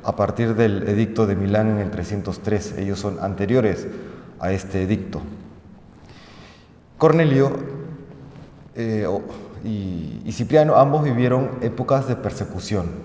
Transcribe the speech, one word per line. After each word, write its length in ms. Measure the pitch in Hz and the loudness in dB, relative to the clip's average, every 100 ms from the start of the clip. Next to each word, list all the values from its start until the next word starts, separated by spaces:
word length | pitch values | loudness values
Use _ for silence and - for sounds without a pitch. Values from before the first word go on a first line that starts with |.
a 120 | - 101 | -4 0
partir 400 | 101 - 117 110 | 0 0 0 2
del 320 | 113 98 98 | 2 2 0
Edicto 400 | 104 107 110 107 | 0 0 2 2
de 80 | 95 | 2
Milán 360 | 98 104 110 | 2 2 2
en 80 | 104 | 2
el 120 | 98 | -2
trescientos 480 | - 87 104 95 87 | -4 -4 -4 -6 -6
tres. 360 | - 104 - - | -2 -2 -2 -4
Ellos 220 | 139 98 | -4 -2
son 200 | 104 95 | -4 -4
anteriores 680 | 95 95 101 127 110 90 - - - - - - | -6 -2 2 2 2 0 -6 -10 -14 -16 -18 -8
a 140 | 90 | -2
este 300 | 95 - 95 | -2 -2 -2
edicto. 380 | 95 104 92 82 76 - - - - - - - - - - - - - - - - - | 0 0 -2 -8 -10 -14 -18 -20 -20 -20 -20 -20 -20 -20 -20 -20 -20 -20 -20 -20 -20 2
Cornelio, 540 | 156 156 156 135 139 - - - - - - - - - - - - - | 6 6 6 6 4 0 -8 -10 -12 -14 -16 -18 -18 -18 -20 -20 -16 -6
eh, 300 | 113 110 98 | -2 0 0
o-, 180 | 98 - - - - 107 | -2 -4 -12 -14 -10 -6
y, 560 | 107 95 87 78 55 | -4 -2 -4 -6 -8
y 80 | - | -8
Cipriano, 440 | 113 117 151 151 107 | -4 2 6 6 8
ambos 260 | 139 151 | 6 4
vivieron 460 | 151 120 123 127 135 - | 2 2 4 2 0 -2
épocas 460 | 117 - 127 139 131 | -4 -2 0 0 2
de 80 | 117 | -2
persecución. 680 | 101 - 95 95 - 104 85 78 | -4 -6 -8 -8 -4 -2 -2 -6